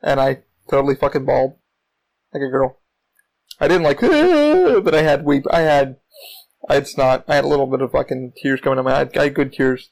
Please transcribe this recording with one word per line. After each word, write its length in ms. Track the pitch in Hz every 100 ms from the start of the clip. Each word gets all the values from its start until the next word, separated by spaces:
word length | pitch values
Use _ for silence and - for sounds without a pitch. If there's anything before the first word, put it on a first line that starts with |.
And 180 | - 139
I 240 | 135 135 _ _ _
totally 260 | 139 139 139
fucking 300 | 143 143 135
bawled 320 | 131 131 - _ _ _ _ _ _ _
like 100 | 151
a 60 | 139
girl. 300 | 131 131 - _ _ _ _ _ _ _ -
I 80 | 151
didn't, 160 | 180
like, 160 | 160 143
<laughs> 840 | 240 311 330 330 294 311 359 240
but 120 | 190 156
I 60 |
had 240 | 156 143 147
weep. 200 | 143 139
I 100 | 170
had, 360 | 160 147 139 131 _ - - - _ _ -
I 80 | 135
had 120 | 139
snot. 380 | - 131 131 -
I 80 | 147
had 80 |
a 40 | 139
little 200 | 147 135
bit 140 | 131
of 100 | 131
fucking 420 | 135 131 131 127 -
tears 200 | 143 135
coming 180 | - 131
out 60 | 131
my 80 |
eye. 160 | 135 135 -
I 80 |
had 120 | 147 139
good 180 | 135
tears. 360 | - 131 127 -